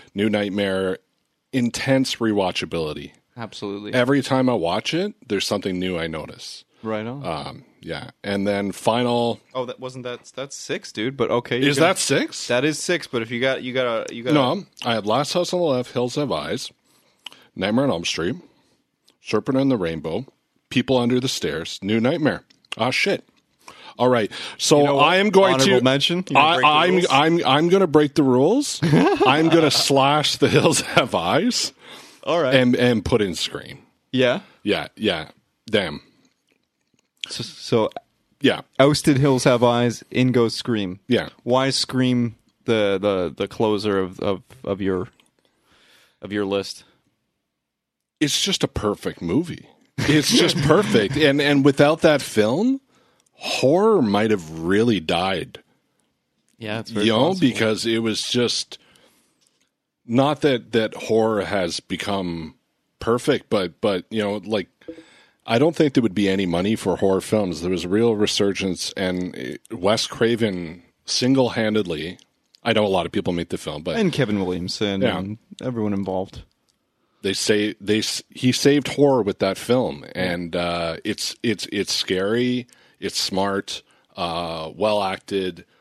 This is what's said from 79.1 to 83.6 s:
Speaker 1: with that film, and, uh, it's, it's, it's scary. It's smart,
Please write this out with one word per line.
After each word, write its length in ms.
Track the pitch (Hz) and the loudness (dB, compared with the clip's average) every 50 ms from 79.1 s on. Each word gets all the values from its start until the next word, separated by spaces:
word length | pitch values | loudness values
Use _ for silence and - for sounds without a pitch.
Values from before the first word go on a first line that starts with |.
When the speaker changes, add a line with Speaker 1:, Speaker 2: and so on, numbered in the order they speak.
| 135 127 101 | 4 4 2
Speaker 1:
with 160 | 101 95 - | 0 -2 0
that 180 | 101 95 95 - | -2 -2 -2 -2
film, 480 | - - 233 - 113 82 71 71 - - - | -2 0 0 2 0 -2 -4 -8 -12 -12 -8
and, 400 | - 92 90 87 87 87 82 87 | -4 -4 -4 -4 -4 -6 -6 -4
uh, 420 | 87 87 87 85 85 85 82 80 - - | -4 -4 -2 -4 -4 -4 -6 -6 -6 -6
it's, 320 | 107 104 - - - - - - | -8 -6 -6 -6 -8 -8 -4 -4
it's, 240 | 120 104 - - - | -4 -4 -4 -6 -6
it's 220 | - 101 92 - - | -4 -4 -4 -2 -4
scary. 760 | - - - 95 92 95 101 113 120 123 123 123 123 117 - _ _ _ _ _ _ - | -4 -4 -2 -2 -2 0 0 0 0 0 0 -2 -4 -6 -10 _ _ _ _ _ _ -10
It's 140 | - - - | -8 -6 -6
smart, 640 | - - 101 92 98 101 98 101 | -6 -4 -2 -2 -2 -2 -2 -4